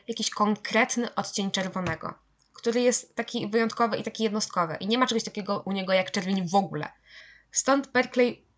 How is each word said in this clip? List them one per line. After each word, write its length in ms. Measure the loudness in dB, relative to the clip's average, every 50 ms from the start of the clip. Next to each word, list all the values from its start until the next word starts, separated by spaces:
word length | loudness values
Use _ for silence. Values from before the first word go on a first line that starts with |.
| _ -10
jakiś 220 | -6 -4 -4 -6
konkretny 840 | 0 2 2 2 2 0 -2 0 2 2 2 2 0 -4 -4 -2 -4
odcień 360 | -6 -6 -4 -4 -2 -2 -2
czerwonego, 640 | -2 -2 -4 -2 -4 -4 -4 -4 -4 -4 -8 -10 -12 _ _ _ _ _ _ _ _
który 280 | -4 -2 0 2 4
jest 340 | 4 4 2 2 -4 _ -8
taki 340 | -8 -8 -4 -4 -6 -4 0
wyjątkowy 480 | 0 0 0 0 2 0 0 0 0
i 60 | -2 -4
taki 200 | -6 -4 -2 -2
jednostkowy 540 | 0 0 -2 -4 -2 -2 -2 -2 -2 -2 -6
i 80 | -2 0
nie 100 | 4 4
ma 80 | 4
czegoś 180 | 4 2 -2 -2
takiego 380 | -2 -8 -8 -4 -4 -4 -4 -2
u 60 | -4 -4
niego 200 | -2 0 2 2
jak 180 | 2 2 2
czerwień 380 | -2 -2 0 0 0 0 0 4
w 60 | 4
ogóle. 340 | 2 2 2 -4 -6 -6 -6 -10 _ _ _ -20 -20 -20 -20 -20 -20 _ _ -4
Stąd 360 | -2 2 4 2 2 2 0
Berkeley 580 | 0 0 0 0 2 2 2 2 2 -4 _ _ _